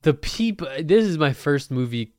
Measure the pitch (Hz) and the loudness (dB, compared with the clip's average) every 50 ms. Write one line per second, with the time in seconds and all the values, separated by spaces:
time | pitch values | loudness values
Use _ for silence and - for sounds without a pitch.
0 | - 160 143 - - - - - 226 226 208 - 170 135 135 139 160 151 185 226 | 2 2 0 0 -4 -6 -4 -2 -2 -2 -2 -4 -8 -8 -8 -8 0 4 4 4
1 | 220 202 170 156 151 139 131 - - 147 143 139 139 - 131 127 127 120 120 117 | 4 2 0 0 0 0 0 -2 0 0 0 0 -2 -4 -4 -4 -2 -2 -4 -6
2 | 113 - _ | -6 -6 _